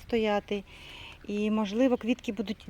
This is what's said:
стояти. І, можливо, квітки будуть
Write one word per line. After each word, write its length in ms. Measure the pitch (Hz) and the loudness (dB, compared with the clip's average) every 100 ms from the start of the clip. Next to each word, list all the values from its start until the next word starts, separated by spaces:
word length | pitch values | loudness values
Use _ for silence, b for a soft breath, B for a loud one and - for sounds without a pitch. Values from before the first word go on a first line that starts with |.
стояти. 600 | - 233 220 208 - 202 - B B B B B - | -2 2 4 2 0 -4 -6 B B B B B -6
І, 240 | 208 214 | -2 2
можливо, 460 | 214 208 214 262 240 | 2 2 4 4 4
квітки 340 | 220 247 - | 2 -2 -2
будуть 360 | 208 208 220 - | -4 -4 -6 -6